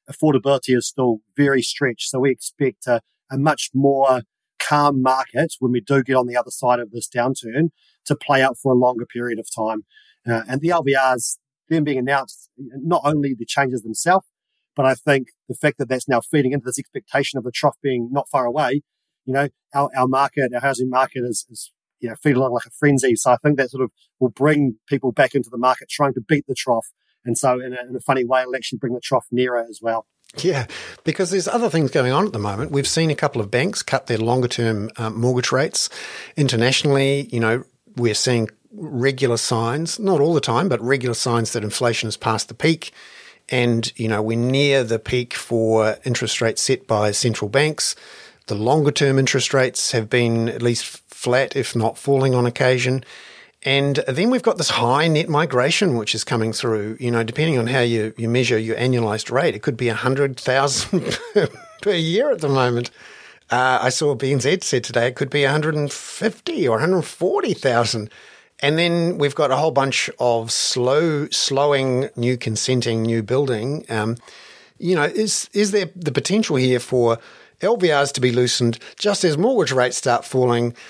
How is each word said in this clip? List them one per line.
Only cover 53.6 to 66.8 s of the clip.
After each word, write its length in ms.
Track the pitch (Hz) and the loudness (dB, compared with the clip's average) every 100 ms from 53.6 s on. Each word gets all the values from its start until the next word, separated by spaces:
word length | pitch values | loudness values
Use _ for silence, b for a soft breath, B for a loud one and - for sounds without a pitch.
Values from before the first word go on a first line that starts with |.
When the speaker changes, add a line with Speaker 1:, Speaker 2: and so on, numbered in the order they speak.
Speaker 2:
And 340 | - 139 143 139 139 | 0 2 2 0 0
then 240 | 131 214 | 0 2
we've 120 | 254 | 2
got 160 | - 185 | 0 0
this 120 | 156 | -2
high 380 | - 120 135 165 | 0 2 4 4
net 200 | 156 170 | 2 2
migration, 680 | 147 139 127 131 - 190 120 | 0 2 2 2 2 2 0
which 180 | 104 | -2
is 80 | 107 | -4
coming 300 | - 120 110 | -2 -2 0
through. 440 | 110 120 110 104 113 | -2 -2 -2 -4 -4
You 100 | 123 | -2
know, 140 | 117 | 0
depending 340 | 113 113 156 135 | -2 -2 0 2
on 80 | 117 | 0
how 140 | 135 | 2
you, 340 | 120 117 107 - | 2 2 -2 -4
you 120 | 113 | 0
measure 300 | 120 120 113 | 2 2 2
your 180 | 110 113 | 0 -2
annualized 540 | 123 123 113 107 - | 0 2 0 -2 -2
rate, 260 | 123 165 107 | 0 0 0
it 60 | |
could 140 | - 117 | -4 -2
be 120 | 123 | -2
a 60 | |
hundred 440 | 113 127 131 139 131 | 0 -2 0 0 -2
thousand 800 | - 131 139 131 - 185 - - 466 | 0 2 2 0 -2 -2 -2 -8 -2
<laughs> 480 | - - - - - | 0 0 -4 -20 -6
per 100 | - | -2
year 380 | 175 160 185 294 | 0 0 0 0
at 100 | 220 | 0
the 80 | 151 | 0
moment. 420 | 135 123 120 120 B B B B B _ | 2 2 2 -4 B B B B B _
Uh, 280 | 123 127 127 | 0 2 2
I 60 | 123 | 2
saw 260 | - 151 | 0 -2
B 160 | 131 135 | 0 0
N 100 | 139 | 0
Z 180 | 127 180 | 0 0
said 220 | - 127 | 0 -2
today 240 | - 117 120 | -2 0 0
it 80 | 127 | -2
could 140 | 131 | -4
be 120 | 147 | 0
a 80 | 139 | 2
hundred 240 | 151 156 | 2 0
and 180 | 151 143 | -2 -4
fifty 760 | - - - 220 - - 320 147 | -6 -12 -4 -4 -4 -6 -2 0
or 80 | |
a 40 | 110 | 2